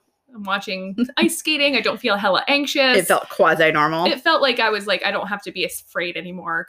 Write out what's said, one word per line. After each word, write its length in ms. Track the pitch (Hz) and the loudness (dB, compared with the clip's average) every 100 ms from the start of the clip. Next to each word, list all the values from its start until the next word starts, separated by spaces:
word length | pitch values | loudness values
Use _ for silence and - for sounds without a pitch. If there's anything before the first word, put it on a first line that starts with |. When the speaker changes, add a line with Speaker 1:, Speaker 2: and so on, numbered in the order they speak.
| _ _ _ | _ _ _
Speaker 1:
I'm 80 | 240 | -14
watching 520 | 196 196 196 190 190 196 | -6 -6 -4 -8 -6 -4
Speaker 2:
<laughs> 200 | 240 - | -2 2
Speaker 1:
ice 180 | 330 330 | 0 0
skating. 380 | - 302 285 247 | -2 0 2 2
I 40 | |
don't 180 | 208 208 | 0 -2
feel 160 | 240 202 | 0 0
hella 260 | 202 180 - | 2 0 2
anxious." 480 | 285 285 294 262 226 | 0 0 2 4 4
Speaker 2:
It 100 | 175 | 4
felt 220 | 180 - | 2 0
quasi-normal. 800 | - 175 160 160 156 147 160 180 | 2 4 4 4 4 2 2 0
Speaker 1:
It 140 | 254 | 0
felt 180 | 339 320 | 2 2
like 160 | 269 240 | 2 2
I 100 | 226 | 0
was 160 | 208 202 | 0 -2
like, 160 | 185 | -2
"I 60 | 202 | -2
don't 160 | 202 202 | -4 -4
have 140 | 196 | -8
to 100 | 185 | -8
be 120 | 180 | -6
afraid 520 | 180 - - 185 175 165 | -6 -8 -10 -8 -6 -6
anymore 480 | 175 180 170 165 | -10 -10 -6 -6